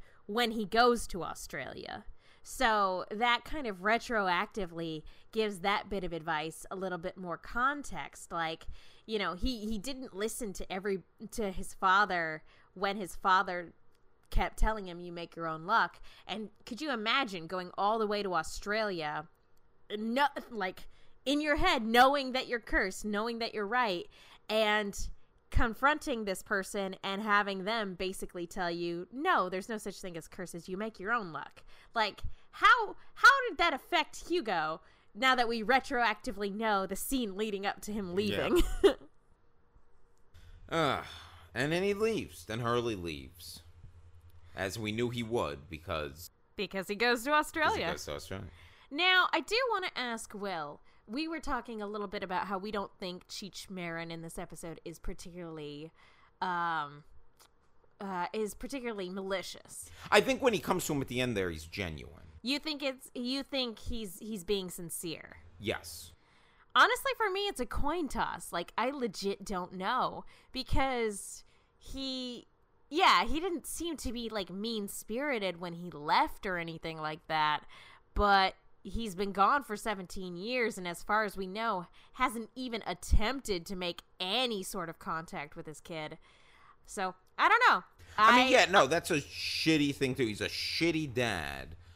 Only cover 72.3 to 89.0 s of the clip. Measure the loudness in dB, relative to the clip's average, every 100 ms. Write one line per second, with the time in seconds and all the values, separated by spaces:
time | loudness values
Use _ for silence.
72.3 | -10 -14 _ _ _ _ 4 6 8 4
73.3 | 2 0 -2 -6 -6 -6 -4 -4 -4 -4
74.3 | -4 -4 -6 -4 -4 -4 -8 -6 -4 -2
75.3 | -2 -2 -4 -8 -8 -10 -8 2 4 2
76.3 | -2 -4 -4 -4 -8 -8 -6 -6 -8 -2
77.3 | 2 2 2 -4 -18 -20 -20 _ 2 6
78.3 | 6 6 0 -14 -20 -10 -6 -6 -2 -2
79.3 | 4 6 4 0 -4 -4 -4 -6 -8 -8
80.3 | -6 -4 0 0 -2 -6 -6 0 0 0
81.3 | -4 -6 -4 -2 -2 -6 -16 -20 -2 0
82.3 | 0 -8 -10 -6 -6 -4 -6 6 6 6
83.3 | 2 -2 -4 -4 -4 -4 -6 -12 -8 -2
84.3 | 0 0 -2 -6 -6 -8 -8 -8 -6 -6
85.3 | -8 -10 -12 -12 -14 -10 -8 -8 -12 -18
86.3 | -20 -20 -20 -20 -20 -12 -4 -4 -6 _
87.3 | 2 4 6 6 6 2 -16 -8 6 8
88.3 | 10 10 8 8 8 8 4